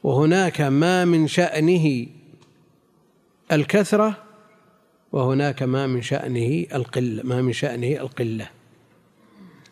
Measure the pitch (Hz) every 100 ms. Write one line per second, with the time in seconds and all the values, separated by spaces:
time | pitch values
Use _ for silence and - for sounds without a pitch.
0 | 156 131 156 180 185 156 143 139 170 185
1 | 175 165 156 - 175 156 160 180 156 127
2 | 120 - - - _ _ _ _ _ _
3 | _ _ _ _ _ 156 143 202 196 208
4 | 214 202 - - _ _ _ _ _ _
5 | _ 143 127 135 143 135 131 131 139 123
6 | 117 139 - 123 117 156 165 151 156 143
7 | 123 110 123 127 127 117 143 120 120 147
8 | 131 - 120 113 104 - _ _ _ _
9 | _ _ _ - 190 - -